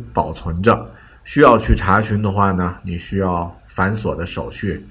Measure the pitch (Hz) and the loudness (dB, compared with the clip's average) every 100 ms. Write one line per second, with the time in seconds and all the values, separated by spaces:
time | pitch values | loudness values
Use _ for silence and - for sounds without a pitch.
0 | - - 78 78 82 85 107 - - - | -6 -4 -4 -4 -6 0 2 2 0 -18
1 | - - - 143 143 113 117 110 95 98 | -20 -16 -4 4 6 6 4 2 4 2
2 | 107 104 107 101 98 90 87 87 95 87 | 2 0 0 2 2 2 -2 -6 -8 -8
3 | - 98 92 87 87 - - - 95 110 | -4 -2 -2 -2 -6 -10 -8 -2 0 0
4 | 101 73 85 - - - 101 82 - | -2 -4 -4 -6 -8 -6 -4 -6 -8